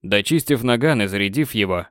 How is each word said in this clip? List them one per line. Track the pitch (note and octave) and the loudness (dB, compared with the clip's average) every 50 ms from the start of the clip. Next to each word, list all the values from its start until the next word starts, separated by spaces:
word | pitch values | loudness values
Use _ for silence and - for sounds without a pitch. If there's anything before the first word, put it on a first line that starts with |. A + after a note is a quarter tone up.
Дочистив | - - - G2+ - - D#3+ E3 - - D3 A#2+ | -2 0 0 0 2 2 0 0 2 0 0 0
наган | A#2 B2+ A#2+ A#2 C3 D#3+ D3+ A#2+ | 2 0 0 2 2 2 2 2
и | G#2 | 0
зарядив | F#2+ F#2+ G2+ G2+ G2 G2 C#3 D#3 C3 - | -2 0 -2 -2 0 0 -2 -4 -2 0
его | A2+ G2+ F#2 F2+ F2 F2 - | -2 -2 0 -2 -4 -6 -8